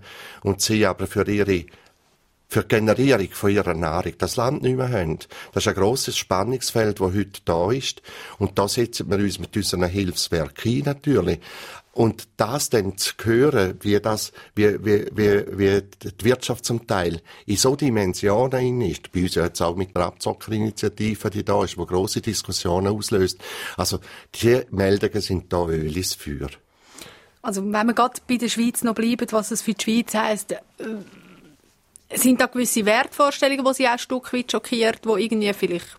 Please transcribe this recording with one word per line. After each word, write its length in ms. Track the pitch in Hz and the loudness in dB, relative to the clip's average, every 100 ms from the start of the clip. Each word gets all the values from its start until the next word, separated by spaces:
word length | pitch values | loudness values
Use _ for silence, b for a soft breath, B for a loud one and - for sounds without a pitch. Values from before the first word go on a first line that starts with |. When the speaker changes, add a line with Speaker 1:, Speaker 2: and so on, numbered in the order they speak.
| B B B B | B B B B
Speaker 1:
und 180 | 101 95 | -2 0
sie 240 | - 110 | 0 2
aber 220 | 98 87 95 | 2 0 -2
für 200 | 107 101 | 0 0
ihre, 380 | 104 98 90 73 b b b b b _ _ - | 2 2 0 -2 b b b b b _ _ -4
für 100 | 113 | -2
die 60 | - | 2
Generierung 600 | 113 107 104 139 117 92 | 2 4 4 4 2 0
von 200 | - 101 | 0 2
ihrer 240 | 101 87 | 2 2
Nahrung 400 | 82 82 82 85 - | 0 0 -2 -4 -4
das 160 | 90 | -4
Land 280 | - 120 - | 0 -2 0
nicht 140 | 127 127 | 0 0
mehr 140 | 127 | 0
haben. 300 | 113 82 76 - B B | 0 -2 -4 -8 B B
Das 100 | 98 | -2
ist 60 | 110 | 0
ein 60 | |
grosses 420 | 95 98 135 - - | 2 2 2 -2 -4
Spannungsfeld, 800 | - 92 104 127 - 117 110 98 | -2 0 0 -2 -2 0 0 2
das 160 | 95 | 0
heute 260 | 101 95 - | 0 -4 -6
da 260 | - 82 92 | -2 0 2
ist. 320 | 135 - - - B B B | 0 -4 -8 -12 B B B
Und 200 | 98 - | -2 0
da 80 | 101 | 0
setzen 420 | - 120 - - | 0 -2 -2 -2
wir 100 | 101 | 0
uns 200 | 101 87 | 0 -2
mit 180 | 82 110 | -6 -4
unseren 280 | 95 90 | -2 0
Hilfswerken 840 | 90 98 92 85 - 85 73 - 110 | 0 0 -2 -4 -2 -2 -4 -4 -2
ein, 140 | 127 | -2
natürlich. 540 | 143 139 147 120 - 165 B B B B B | -2 -4 0 2 2 -2 B B B B B
Und 340 | - 113 104 - - | 0 0 0 -6 -4
das 300 | 107 143 - | -2 -2 0
dann 300 | 113 95 95 | 0 0 -2
zu 140 | - - | -6 -4
hören, 560 | 113 117 147 120 92 - | 0 2 4 2 0 -2
wie 180 | 104 101 | 0 2
das, 320 | 110 107 - - B - | 2 -2 -4 -12 B 2
wie, 280 | 104 95 | 2 2
wie, 220 | 98 104 - | 2 2 2
wie, 460 | 104 104 101 - 95 | 0 4 4 0 2
wie 240 | 98 98 - - | 4 2 0 -10
die 220 | 95 - | -12 -2
Wirtschaft 400 | 110 127 - 120 | 2 2 0 -4
zum 240 | - 117 - | -2 -4 -2
Teil 320 | 101 87 82 - B B | 0 0 -4 -10 B B
in 100 | 98 | 0
so 200 | 131 143 | 2 2
Dimensionen 1040 | 143 107 95 90 101 104 131 131 127 123 | 2 2 0 0 2 2 2 0 0 0
ist, 320 | 95 73 - | -2 -4 -6
bei 100 | 92 | -2
uns 140 | 90 82 | 0 0
ja 80 | |
jetzt 160 | 85 - | -2 0
auch 160 | 87 87 | -2 -2
mit 180 | 92 90 | -4 -2
der 100 | 87 | -2
Abzockerinitiative, 1200 | - 110 104 - 110 107 - 104 - 107 104 107 | -2 -6 -6 -4 -2 -2 -2 -4 -2 -4 -2 -4
die 140 | 107 | -4
da 180 | 92 101 | 0 0
ist, 160 | 92 - | 0 -4
wo 80 | 85 | -2
grosse 340 | 90 98 120 | -2 0 -2
Diskussionen 680 | - 95 - 95 92 90 98 | -4 -4 -4 -4 0 0 0
auslöst. 500 | 107 98 104 92 - B B B B | -2 0 0 0 -2 B B B B
Also, 240 | 90 90 B B B - | -2 -4 B B B 0
die 200 | 117 123 - | 4 4 2
Meldungen 500 | 95 98 101 101 107 | 0 2 4 2 -2
sind 320 | - 90 - | -2 -4 -2
da 160 | 87 85 | -2 0
Öl 280 | 80 78 82 | -2 -2 -4
ins 180 | - | -4
Feuer. 360 | - 73 69 69 - _ B B B B B B B | -6 -8 -8 -8 -12 _ B B B B B B B
Speaker 2:
Also, 200 | 240 190 | -6 -4
wenn 240 | 202 208 233 | -2 0 2
wir 80 | |
gerade 260 | 233 247 - - | 4 2 0 -2
bei 120 | 240 | -2
der 100 | 233 | 0
Schweiz 340 | 220 233 - | 0 0 0
noch 120 | 233 | 0
bleiben, 340 | 220 226 247 233 | 0 0 0 0
was 220 | 214 208 | -2 -2
es 100 | 226 | -4
für 120 | - | -2
die 100 | 208 | -2
Schweiz 300 | - 226 226 | 0 0 0
heisst, 360 | 214 220 208 - | 0 0 -2 -4
äh, 80 | - - - 220 214 180 - 170 175 - _ _ _ _ - - | -8 -10 -14 -10 -10 -12 -20 -20 -20 -20 _ _ _ _ -20 -8
sind 280 | 208 254 247 | 2 4 4
da 60 | 254 | 2
gewisse 380 | 247 240 233 | 0 0 2
Wertvorstellungen, 800 | 208 226 - - 285 - 269 269 | 4 4 2 2 2 4 0 2
die 100 | 262 | 0
Sie 120 | 262 247 | 2 2
auch 60 | |
ein 60 | 240 | 0
Stück 320 | - 254 - | -2 -6 -4
weit 180 | 247 240 | -4 -2
schockiert, 540 | 226 - 233 226 226 | -4 -2 0 2 0
die 180 | 220 202 | 0 0
irgendwie 280 | 220 220 208 | 0 0 0
vielleicht 340 | 202 180 175 - | 0 -2 -2 -8